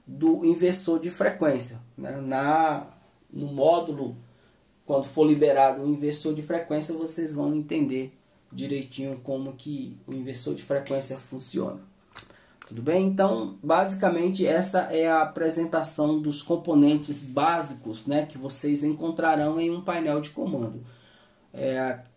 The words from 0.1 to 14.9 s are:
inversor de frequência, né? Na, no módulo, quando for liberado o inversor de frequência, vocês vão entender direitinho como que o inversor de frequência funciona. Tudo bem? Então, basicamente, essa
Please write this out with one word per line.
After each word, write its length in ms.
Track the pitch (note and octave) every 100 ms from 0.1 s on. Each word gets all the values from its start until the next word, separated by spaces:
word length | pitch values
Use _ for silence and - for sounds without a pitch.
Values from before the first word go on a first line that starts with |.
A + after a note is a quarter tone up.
| C#3 D#3+ D#3+ E3
inversor 540 | E3+ F3+ F#3 - E3
de 120 | E3+
frequência, 720 | - G3+ - D#3 B2+ A#2+ - - -
né? 180 | C3+ C#3
Na, 680 | C3 C3 C#3+ D#3 D#3+ C#3+ - - - _ _
no 180 | C#3+ C#3+
módulo, 680 | C#3 D3 E3+ D#3+ C#3 B2 - - _ _ _ _ _ -
quando 180 | C#3
for 200 | C3 D#3
liberado 600 | D#3 D3 D3 C3+ C3+ C3+
o 40 | C#3+
inversor 460 | D3 D3 D3 D#3
de 80 | D3+
frequência, 540 | D3 E3+ E3+ D3+ D3+ D#3+
vocês 360 | D#3+ E3+ D#3+
vão 220 | D3 D3
entender 580 | D3+ D3 E3 C3+ C3 C3 - _ _ _
direitinho 680 | B2 C#3 C#3 B2+ - C3+ B2+
como 300 | C#3 C3+ C3+
que 420 | - D3 C#3 B2+ A#2+ -
o 60 |
inversor 420 | C3 B2+ A#2+ D3 C#3+
de 80 |
frequência 520 | - C#3 C#3 C3+ C3 G#2
funciona. 640 | - B2+ - - F#2+ - - _ _ - - - _ _ -
Tudo 140 | A#2
bem? 240 | C3+ F3+ F#3+
Então, 500 | F#3+ G3 A3+ A2 -
basicamente, 840 | D3 E3+ G3 - F#3+ E3+ F3+ F#3+ D#3+
essa 320 | E3 F#3 F#3 D#3+